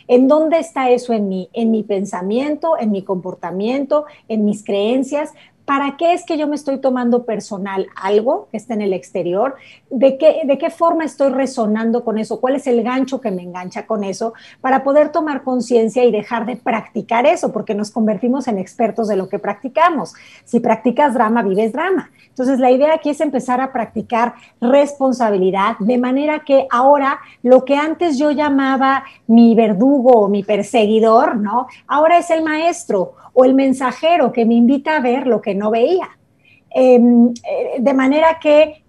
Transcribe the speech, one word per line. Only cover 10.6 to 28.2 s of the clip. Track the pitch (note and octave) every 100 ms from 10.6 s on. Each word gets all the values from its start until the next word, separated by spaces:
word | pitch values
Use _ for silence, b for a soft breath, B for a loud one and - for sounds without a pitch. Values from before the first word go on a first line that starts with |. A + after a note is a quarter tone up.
| E4
forma | - E4+ E4+
estoy | D4+ - C#4
resonando | C4 C4 B3+ G#3+ G#3+ A3+ A#3+
con | A#3 G#3+
eso? | A3 A3
¿Cuál | B3+
es | C#4 C4+
el | A#3+
gancho | A3 C4 C4 C4
que | A3+
me | F#3
engancha | F3 F3 F3+ -
con | - G#3+
eso? | G3 F#3 A3+ B B B
Para | C4 C4+
poder | C4+ C#4+ D4
tomar | E4+ D#4 C4+
conciencia | C4 B3+ - A#3+ A3 B3+
y | B3
dejar | G#3+ G#3+ A#3 G#3
de |
practicar | B3 - A3 - A3 - A#3 C4+
eso, | E4+ G#3+
porque | G#3+ G#3
nos | G#3 G#3
convertimos | B3 G#3+ G#3+ B3 C4+ B3
en | G3+
expertos | F#3 - A3+ G#3+ A3
de | G3
lo | F#3
que | G3+
practicamos. | G3+ G3+ C4+ D#4 E4+ D4+ E3 - B B
Si | _ A#3+
practicas | A#3 G#3+ B3 A#3 D4
drama, | A#3+ G#3+ A#3
vives | G3+ F#3+ A3
drama. | B3+ F4 F4+ - b b
Entonces, | - B3+ C4
la | B3+
idea | B3+ D4
aquí | D#4 D4
es | D4
empezar | D4+ C4+ - B3+
a | C4+
practicar | B3+ G#3+ A3 G3 A3+ A#3+ - B B
responsabilidad, | A#3 C#4 C#4+ - C4+ B3 A3+ G3 F#3 F#3+ G#3 A3+
de | G3+ B3
manera | B3 C4+ D4+ D4+ D4
que | C4+ C4+
ahora | A#3+ C4 C#4+ C#4 D4 B B
lo | A#3+ B3+
que | C4
antes | C#4+ D#4 D#4+ F4
yo | C4